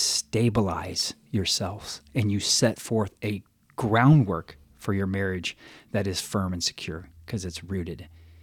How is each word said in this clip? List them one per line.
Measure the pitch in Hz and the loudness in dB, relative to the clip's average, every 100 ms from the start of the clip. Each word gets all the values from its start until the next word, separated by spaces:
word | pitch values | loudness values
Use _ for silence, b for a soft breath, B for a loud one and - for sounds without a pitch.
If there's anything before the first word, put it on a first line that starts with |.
| - - - | 0 -2 -2
stabilize | 110 117 110 95 82 90 90 - - - | 2 2 4 0 -2 -6 -4 -6 -6 -4
yourselves | 110 90 - 90 104 - - - | -2 0 -2 -4 -8 -12 -16 -8
and | 160 104 | -2 0
you | 98 | 0
set | - - 120 107 | 0 2 2 0
forth | - 110 95 - | -2 -2 -2 -4
a | 107 101 - _ _ - | -6 -6 -10 _ _ -4
groundwork | 120 113 127 151 98 82 - - - - | 2 6 8 8 6 0 -6 -18 -20 -12
for | - | -4
your | 98 95 | -2 0
marriage | 98 95 92 85 - B B B | 0 0 -2 -6 -10 B B B
that | 107 98 | -2 -2
is | 90 | -4
firm | - 104 95 | -4 -2 -2
and | 90 | -2
secure | - - - 82 90 - - | -4 -6 -10 -10 -12 -20 -10
'cause | 107 90 | -8 -8
it's | - | -10
rooted | 92 95 82 - - b b b | -8 -6 -6 -10 -14 b b b